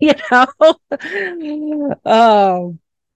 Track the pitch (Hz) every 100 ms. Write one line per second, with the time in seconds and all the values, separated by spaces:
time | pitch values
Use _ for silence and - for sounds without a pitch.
0 | 302 277 - 247 262 - 320 320 - 285
1 | 311 392 381 349 302 302 302 302 285 -
2 | - 220 226 208 196 180 175 165 _ _
3 | _